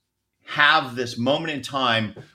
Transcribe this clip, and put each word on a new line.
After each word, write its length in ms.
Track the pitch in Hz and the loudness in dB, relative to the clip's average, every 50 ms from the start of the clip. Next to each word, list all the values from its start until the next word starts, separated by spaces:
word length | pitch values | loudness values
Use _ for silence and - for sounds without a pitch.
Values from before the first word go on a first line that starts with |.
| _ _ _ _ _ _ _ _ _ | _ _ _ _ _ _ _ _ _
have 500 | - - 151 147 147 156 160 143 127 120 | -4 2 4 4 6 6 4 2 -2 -6
this 220 | 120 120 117 - 117 | -6 -6 -6 -4 -2
moment 340 | 117 131 147 160 165 160 | 0 0 0 0 -2 -4
in 80 | 151 135 | -6 -8
time 540 | - - 143 135 131 123 113 113 110 104 - - - - | -8 -6 -4 -2 0 2 2 0 0 -4 -8 -12 -20 -20